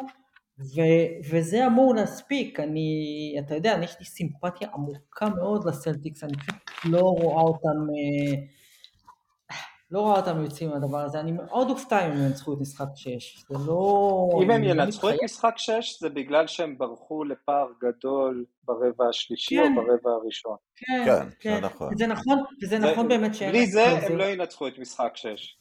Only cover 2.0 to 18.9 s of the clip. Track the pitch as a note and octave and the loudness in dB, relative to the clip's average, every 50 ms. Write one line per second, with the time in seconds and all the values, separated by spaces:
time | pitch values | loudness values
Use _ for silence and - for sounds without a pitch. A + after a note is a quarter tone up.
2 | G3+ - - - - - C#4+ C4 A3 - - E3 D3 D3+ D#3 D#3 D#3 D#3 D#3 D#3 | 0 -2 -4 -8 -6 -4 -4 -4 -4 -4 -6 -6 -4 -4 -2 -2 -2 0 -2 -2
3 | D3+ D3+ D3+ D3+ D3+ D3 C#3+ D3 C#3+ C#3+ D3+ D#3 F#3 A3+ G3+ E3+ F3 F3 - - | -4 -6 -6 -8 -8 -8 -6 -8 -6 -6 -4 -2 0 0 0 0 -2 -6 -10 -14
4 | F3 - - - E3+ D#3 - - F3 F3+ F3 - - - - C#3+ C#3+ C#3+ C#3+ - | -20 -16 -8 -6 -6 -6 -6 -6 -8 -8 -6 -8 -10 -10 -8 -8 -8 -8 -10 -12
5 | - _ - - G#3+ G#3 F#3 F3+ F3+ G3+ G#3+ G3+ E3 E3+ D#3 C#3+ - D#3+ D#3 C#3+ | -16 _ -8 -4 -4 -4 -2 -2 -2 -2 -2 -2 -2 -4 -4 -4 -4 -4 -4 -4
6 | D3+ D#3+ D#3 - D#3 D3 C#3+ C#3+ - - - - _ - - - - E3 E3+ F3 | -8 -12 -12 -10 -8 -8 -8 -8 -8 -10 -12 -12 _ -18 -12 -4 0 2 4 4
7 | F#3 F#3 F3 E3 E3+ D#3+ D3 D#3+ E3 E3 D#3+ D#3+ - D#3 D3+ D3+ D3+ D3+ D3 D3 | 4 4 4 2 2 2 4 4 4 4 2 2 0 -2 0 0 -2 -4 -4 -2
8 | C#3+ C#3+ C#3+ C#3+ C#3+ C#3+ C#3 C#3 C#3+ - _ _ _ _ _ _ - - _ _ | -2 -2 0 0 0 -2 -2 -4 -6 -10 _ _ _ _ _ _ -20 -20 _ _
9 | _ - - _ _ _ _ _ _ - - - - - - _ _ - E3+ G3+ | _ -20 -20 _ _ _ _ _ _ -14 -14 -14 -14 -16 -20 _ _ -6 -2 0
10 | G#3 G#3+ G3+ F#3+ F#3 F3+ D#3+ D#3+ D3+ C#3 - - E3 D#3 D3 C#3 C#3+ C3+ C#3+ D3 | 2 4 4 4 2 0 0 -2 -2 -4 -4 -6 -6 -4 -4 -4 -2 -2 -2 -4
11 | D3 C#3 D3+ D3+ D#3 E3 E3 F3 - - G3+ B3 C4 A#3 C4 - - - A3 G3 | -4 -4 -4 -4 -4 -4 -4 -6 -6 -2 0 0 2 0 0 -2 -2 0 0 2
12 | F3 D#3 C#3+ C#3+ C#3 C3+ C3+ - - D3+ C#3 C#3 C#3 C#3 - - C#3 C#3 - - | 2 2 0 0 0 0 0 -2 -4 -6 -6 -4 -6 -6 -8 -8 -10 -10 -10 -12
13 | - C3 B2 A#2+ - - - - - - C#3 C#3 C#3+ D#3 E3 F3+ F#3+ G3+ G3+ G3+ | -10 -10 -10 -10 -12 -16 -20 -20 -14 -10 -8 -6 -4 -2 0 0 2 4 4 4
14 | G3+ G3 F#3+ F#3 F3+ F3+ E3+ F3 F#3 G#3 A3+ A3 G#3 F#3+ E3 D3+ C#3 G#3 G#3 - | 4 4 4 4 4 4 4 4 6 6 4 4 4 4 4 4 2 2 0 0
15 | F#3+ G#3+ C#4 - - - - - A3+ A3+ A3+ - - A#3 A3 A#3 A#3 - - - | 0 0 2 2 0 -4 -2 0 0 0 0 0 -2 -2 0 0 -2 -4 -6 -6
16 | E3 D3+ C#3 C#3+ C3 C#3 C#3+ D#3 D#3+ D3+ - F3+ E3 D3+ C3 B2+ C3 A#2 A#2 - | -6 -6 -4 -6 -2 2 2 2 2 2 -2 -6 -6 -6 -4 -6 -6 -6 -6 -10
17 | - - D#3 D3+ D3+ C#3+ B2+ - _ D3 C#3+ C#3+ C3+ B2 A#2+ - B2 A#2+ A#2+ - | -12 -8 -8 -6 -6 -6 -8 -6 _ 0 0 0 0 -2 -4 -4 -2 -2 -2 -2
18 | - C3+ C#3 C3+ C3+ C3 B2+ B2 A#2+ - _ _ _ B2 A#2 A#2 B2 B2 | -2 -2 0 0 0 0 -2 -4 -8 -12 _ _ _ -4 -2 0 0 0